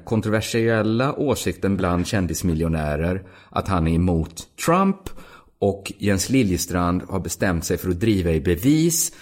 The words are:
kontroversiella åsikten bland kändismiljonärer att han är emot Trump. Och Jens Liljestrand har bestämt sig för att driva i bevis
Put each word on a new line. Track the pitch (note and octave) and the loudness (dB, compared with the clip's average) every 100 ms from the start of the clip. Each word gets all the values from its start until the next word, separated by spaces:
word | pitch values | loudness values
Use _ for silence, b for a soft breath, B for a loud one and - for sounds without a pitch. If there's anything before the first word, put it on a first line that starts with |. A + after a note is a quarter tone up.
| - | -2
kontroversiella | A2 G#2+ G#2+ G#2 A#2 A2+ A2 G#2+ A2+ C3+ | -2 0 -2 0 0 2 2 2 0 0
åsikten | - C#3+ A2 F#2+ - G2 F#2+ | -2 -2 0 -2 -2 -2 0
bland | F#2 F2 F2 | 2 0 0
kändismiljonärer | G#2 E2+ D#2+ F2+ D#2+ D#2+ D#2+ D2+ D2+ E2+ F#2+ B B B | 0 -2 -2 0 0 0 0 0 0 -2 -2 B B B
att | - - | -6 -2
han | F#2 D#2+ | 0 2
är | E2 | 2
emot | F2+ E2 D#2 - - - - | 2 2 -2 -8 -18 -4 0
Trump. | F3+ G3 G3 - - B B B _ | 2 2 0 -8 -16 B B B _
Och | G2+ G2 - - | -2 -2 -10 -4
Jens | G2+ F#2+ - | 0 0 2
Liljestrand | C3 G#2 E2+ - F2+ F2 F2+ | 2 2 0 -2 0 0 0
har | - F#2+ | -2 -6
bestämt | F2 - G2+ E2+ - | -6 -2 -2 -2 -2
sig | F2+ | -2
för | F#2 | -2
att | E2+ | 0
driva | A2 G2 E2+ | 2 2 2
i | D#2+ | 0
bevis | F2 E2+ C3 D#3 E3+ D#3+ - B | 0 2 2 4 2 0 -4 B